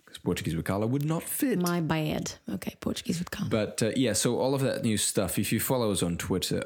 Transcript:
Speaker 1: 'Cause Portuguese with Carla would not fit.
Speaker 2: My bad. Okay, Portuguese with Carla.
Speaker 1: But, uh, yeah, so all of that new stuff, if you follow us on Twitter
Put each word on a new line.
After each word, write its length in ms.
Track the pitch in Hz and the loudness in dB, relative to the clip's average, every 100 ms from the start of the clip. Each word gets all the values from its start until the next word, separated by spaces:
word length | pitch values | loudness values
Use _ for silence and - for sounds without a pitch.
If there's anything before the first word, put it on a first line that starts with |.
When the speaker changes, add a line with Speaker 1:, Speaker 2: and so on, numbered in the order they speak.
Speaker 1:
'Cause 140 | - - | -20 -6
Portuguese 380 | - 87 - 80 | -2 -2 0 -2
with 80 | |
Carla 220 | 78 98 113 | 0 0 0
would 160 | 139 | 0
not 180 | 151 165 | 0 -2
fit. 380 | - - 269 180 | -4 -2 0 2
Speaker 2:
My 200 | 175 175 | 2 2
bad. 520 | 156 160 156 - - - - | 2 0 0 -2 -4 -8 -8
Okay, 260 | 196 - - | -8 -8 -6
Portuguese 380 | - - - 170 | -4 -4 -4 -4
with 100 | 175 | -4
Carla. 200 | - 107 | -6 -2
Speaker 1:
But, 320 | 110 104 - | 0 0 0
uh, 100 | 110 | 0
yeah, 200 | 127 120 | 2 2
so 260 | 98 123 110 | 2 2 2
all 140 | 127 | 2
of 60 | 139 | 2
that 200 | 127 - | 2 0
new 140 | 117 104 | 0 2
stuff, 420 | - - 90 - | 2 2 2 0
if 140 | 101 | 0
you 80 | 110 | 0
follow 320 | - 131 110 | 2 2 2
us 100 | 92 | 2
on 140 | 87 85 | 0 0
Twitter 480 | 90 92 - 92 | 0 0 0 -2